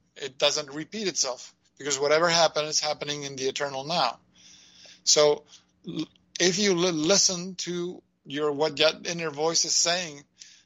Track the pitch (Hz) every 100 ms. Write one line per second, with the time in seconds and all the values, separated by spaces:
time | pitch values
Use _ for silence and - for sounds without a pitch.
0 | _ - 135 - 147 147 143 147 151 214
1 | 190 143 135 127 - _ _ - 139 135
2 | 143 156 175 170 156 156 151 147 151 147
3 | 147 147 139 135 131 131 143 131 143 170
4 | 127 - _ _ - - _ - - -
5 | - 151 151 147 - - _ _ - 165
6 | - _ _ - 180 180 208 170 185 156
7 | 156 196 - 180 185 180 170 175 175 -
8 | _ _ - 143 151 139 156 143 156 -
9 | - 170 160 143 160 160 165 - 170 175
10 | 170 143 _ _ - -